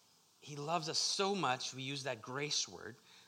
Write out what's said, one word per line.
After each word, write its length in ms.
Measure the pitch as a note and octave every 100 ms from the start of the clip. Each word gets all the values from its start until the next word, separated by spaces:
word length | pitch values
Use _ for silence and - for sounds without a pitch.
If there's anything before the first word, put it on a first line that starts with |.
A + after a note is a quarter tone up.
| _ _ _ _
He 160 | - C#3+
loves 320 | D3 F3 D#3+
us 100 | C#3
so 360 | - - G3
much, 400 | G3+ C#3 B2+ -
we 80 | B2+
use 220 | C3+ C#3
that 180 | C3+ A#2
grace 440 | A2+ C3 D3+ - -
word, 300 | F2 F#2 A#2+ - -